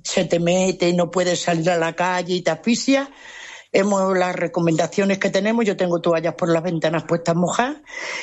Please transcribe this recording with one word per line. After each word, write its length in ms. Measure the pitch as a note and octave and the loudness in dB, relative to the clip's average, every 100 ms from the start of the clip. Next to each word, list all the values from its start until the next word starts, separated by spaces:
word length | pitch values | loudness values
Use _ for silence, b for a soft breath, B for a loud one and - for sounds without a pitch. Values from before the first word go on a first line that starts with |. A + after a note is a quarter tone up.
se 220 | - - F3+ | -4 -2 0
te 120 | E3+ | 2
mete 520 | E3+ F#3 F#3+ F#3 F3 | 2 2 2 0 2
y 40 | |
no 160 | F3 E3+ | 2 0
puedes 300 | F#3 F3+ F3 | 0 0 0
salir 300 | - E3+ E3 | 0 0 2
a 80 | E3+ | 2
la 160 | E3 | 0
calle 400 | E3 F3+ F3+ F3+ | -2 -2 -2 -2
y 80 | F3+ | -2
te 80 | F3+ | -2
asfixia. 600 | D#3+ A#3 A#3 - C4+ C#4 B B B B B B | -2 0 0 2 0 0 B B B B B B
Hemos, 440 | - G3+ G3 F#3+ F#3 | 0 2 2 2 2
las 200 | F3+ E3+ | 0 -2
recomendaciones 800 | E3+ F3+ E3+ D#3 E3 - G3 G3 | -4 0 0 2 0 0 0 0
que 140 | F#3+ | 0
tenemos, 340 | F#3+ G#3 A#3 | 0 0 0
yo 100 | G#3+ | 0
tengo 280 | - F3+ E3+ | 0 0 0
toallas 320 | F3 E3 E3 | 2 2 0
por 160 | D#3+ F3 | -2 0
las 120 | E3 | 0
ventanas 420 | F3 E3 D#3 D#3+ | 0 -2 0 -2
puestas 300 | - E3+ - | -2 -2 0
mojadas 440 | E3+ F3 - B3+ D4+ B B B B | 0 0 0 -2 -4 B B B B